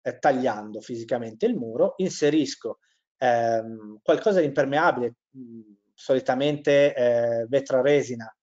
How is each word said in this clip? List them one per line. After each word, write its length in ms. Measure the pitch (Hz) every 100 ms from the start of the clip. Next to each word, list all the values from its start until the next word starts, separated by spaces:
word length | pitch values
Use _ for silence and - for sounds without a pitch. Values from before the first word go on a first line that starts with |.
eh, 180 | 135 -
tagliando 640 | 156 135 127 107 104 107
fisicamente 640 | - 120 113 123 113 107 226
il 80 |
muro, 400 | 214 117 113 190 -
inserisco, 800 | 185 - 147 156 135 - 113 - _ _ _ _
ehm, 800 | 127 120 117 113 113 113 107 107
qualcosa 380 | - 202 220 190
di 60 | 151
impermeabile, 680 | 139 135 143 160 127 120 117 _
mh, 300 | 135 120 117 107 104 _
solitamente, 1000 | _ - 131 127 127 143 147 147 143 143
eh, 520 | 135 120 120 117 117 117
vetra 320 | 135 135 131
resina 540 | 131 147 120 117 110 _